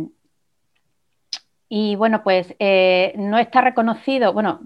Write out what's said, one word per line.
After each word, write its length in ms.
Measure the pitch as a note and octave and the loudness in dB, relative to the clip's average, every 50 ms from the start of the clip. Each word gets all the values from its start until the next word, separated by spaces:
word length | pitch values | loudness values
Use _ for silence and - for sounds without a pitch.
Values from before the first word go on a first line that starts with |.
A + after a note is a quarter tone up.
| D#3+ - _ _ _ _ _ _ _ _ _ _ _ _ _ _ _ _ _ _ _ _ _ _ _ _ - - _ _ _ _ _ - | -8 -10 _ _ _ _ _ _ _ _ _ _ _ _ _ _ _ _ _ _ _ _ _ _ _ _ -16 -16 _ _ _ _ _ -8
y 260 | A3 G#3 G#3+ G#3 G#3 | -6 -4 -4 -2 -2
bueno, 260 | G3 A3 A3+ A3 G#3+ | 0 0 0 0 0
pues, 320 | A3 G3+ F#3+ F#3 F3+ F3+ - - | 0 0 0 0 -2 -4 -6 -4
eh, 540 | G#3+ G3 F#3+ F#3 F#3 F#3 F#3 F3+ F#3 - - | 0 2 4 4 4 4 4 2 0 -2 -2
no 220 | G#3 G3 G3+ G#3+ A#3 | -4 -4 -2 0 0
está 220 | A3+ A3+ - C4 | 0 0 2 2
reconocido, 720 | B3 B3+ B3 A#3+ A3+ A3+ A3 - - - C4+ C4 A#3+ G3 - | 2 2 2 0 0 -2 -2 -4 -4 -4 -2 0 0 0 0
bueno, 260 | G#3 G#3+ F#3 D#3+ - - | 0 -2 -2 -4 -6 -10